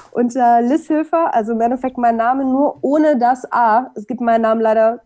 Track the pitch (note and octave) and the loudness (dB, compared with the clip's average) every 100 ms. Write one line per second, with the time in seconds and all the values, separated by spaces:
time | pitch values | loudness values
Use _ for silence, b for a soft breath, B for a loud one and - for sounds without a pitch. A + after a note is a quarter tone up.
0 | B - A#3+ B3+ A#3+ A#3 A#3+ D#4 - D#4 | B -2 -2 2 2 4 2 0 -2 -4
1 | D#4 E4 E4 - G#3+ A3+ A#3 B3+ B3+ B3+ | -2 -2 0 -2 -2 -2 -2 -2 -6 -2
2 | A#3+ A3+ A3+ C4 C4+ C4 D4 - B3+ D4+ | -2 0 0 -2 -2 0 -2 -2 -2 2
3 | D4+ C4+ A#3+ B3+ - A#3 A#3 A3 C4 - | 2 2 0 -2 -4 0 2 2 -2 -10
4 | G#3 A#3+ A#3 A3+ A3 A3+ A3 A3 A3 A#3 | -10 -4 0 0 2 0 2 2 2 0